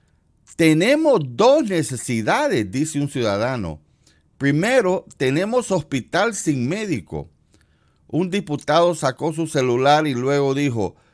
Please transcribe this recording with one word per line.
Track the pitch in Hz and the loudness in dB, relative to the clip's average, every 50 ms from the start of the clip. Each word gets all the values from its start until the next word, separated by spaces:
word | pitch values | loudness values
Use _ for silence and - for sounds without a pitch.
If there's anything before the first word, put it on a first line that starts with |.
| _ _ _ _ _ _ _ _ _ _ - | _ _ _ _ _ _ _ _ _ _ -2
Tenemos | - 165 160 156 160 185 240 294 311 320 302 254 185 143 | 2 4 4 4 4 4 4 2 4 4 2 2 2 0
dos | 123 120 117 208 254 285 320 262 | -4 0 2 4 6 6 4 2
necesidades", | 202 185 160 143 - 131 113 - - 120 110 104 135 202 262 302 285 196 123 104 92 | 0 -2 -2 -2 -4 -6 -8 -6 -2 -2 -2 0 0 0 0 0 0 0 0 -2 -2
dice | 101 131 151 156 - 147 | -2 -4 -4 -2 -2 -4
un | 143 139 | -4 -2
ciudadano. | - 135 117 104 98 101 113 127 131 117 92 82 76 73 _ _ _ _ _ _ _ _ _ _ _ | -2 -2 -2 0 0 0 -2 -2 -4 -4 -6 -8 -10 -12 _ _ _ _ _ _ _ _ _ _ _
"Primero, | - 139 139 143 151 190 233 262 254 196 180 190 - - - - | -2 0 0 2 2 0 2 2 2 2 2 -2 -2 -4 -10 -8
tenemos | - 139 131 135 160 190 214 247 254 - - | -2 -2 0 0 0 -2 0 -2 -2 -2 0
hospital | 190 165 - - 143 127 - - - 175 208 233 208 | -4 -4 -4 -4 -6 -6 -6 -2 -2 0 0 0 -2
sin | - - 160 143 127 117 131 | -4 -4 -2 -2 -2 -2 -4
médico". | 180 220 220 196 147 101 76 - 82 73 69 - _ _ _ _ _ _ _ _ _ _ _ _ _ _ _ _ - | -4 -4 -4 -6 -6 -6 -6 -8 -10 -10 -10 -12 _ _ _ _ _ _ _ _ _ _ _ _ _ _ _ _ -4
Un | 160 190 180 | -4 -4 -2
diputado | 180 202 - 151 147 - - - 151 170 170 175 165 | -4 -4 -4 -4 -8 -8 -2 2 2 4 4 4 2
sacó | - 151 131 127 - 135 165 | 0 -2 -4 -2 -2 -6 -6
su | 151 160 165 | -4 -4 -6
celular | - - 143 127 123 120 127 131 143 147 156 156 | -2 0 0 0 2 2 2 4 4 4 4 2
y | 151 127 | 0 -2
luego | 120 127 135 143 143 139 139 135 | -2 -2 0 0 0 0 0 0
dijo, | 139 143 139 117 110 95 85 - _ _ _ | -2 -2 -2 -2 -2 -4 -4 -6 _ _ _